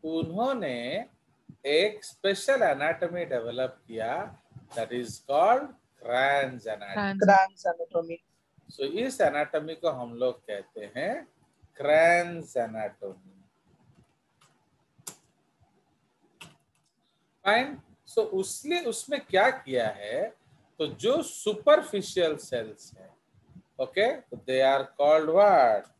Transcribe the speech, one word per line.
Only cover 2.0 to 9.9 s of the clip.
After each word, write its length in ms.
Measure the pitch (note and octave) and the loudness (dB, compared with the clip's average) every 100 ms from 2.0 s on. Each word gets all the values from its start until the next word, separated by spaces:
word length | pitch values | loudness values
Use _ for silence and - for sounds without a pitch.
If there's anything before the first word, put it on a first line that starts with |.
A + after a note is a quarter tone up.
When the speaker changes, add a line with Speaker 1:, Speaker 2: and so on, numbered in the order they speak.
Speaker 1:
special 580 | - - G3 G3 - C4+ | -18 -6 -4 -2 0 2
anatomy 640 | F#3+ C#3 D3+ D#3+ E3+ F3 | 2 2 -2 -2 -4 -4
develop 540 | E3+ B2 A#2 A#2+ C3 - _ | -4 -4 -4 -4 -6 -6 _
किया, 520 | A2 A2+ D3+ G3+ - _ - _ | -8 -6 -6 -8 -14 _ -20 _
that 180 | - A2+ | -8 -6
is 180 | A#2+ A#2+ - - | -6 -8 -12 -2
called 360 | C#3+ F#3+ B3+ C#4+ - _ _ | 2 4 4 0 -16 _ _
Cran's 640 | A2+ B2 C3+ C#3+ C3 B2+ A2 | -4 0 2 2 0 -6 -8
anatomy। 280 | G#2 G2+ | -8 -8
Speaker 2:
Cran's 280 | G#3 G3+ G3 | -6 -4 2
Speaker 3:
Cran's 420 | G3 G3 F#3+ - F3+ | 6 6 4 -2 -6
anatomy। 520 | E3+ E3+ E3+ E3 E3+ _ _ _ _ _ | -6 -4 -6 -6 -12 _ _ _ _ _
Speaker 1:
So 100 | - | -8
इस 400 | C#3 F3 B3+ - | -6 -4 -6 0
anatomy 540 | E3 D3 D3+ D#3 D3+ | 0 0 -2 -4 -6
को 160 | D#3+ E3+ | -4 -4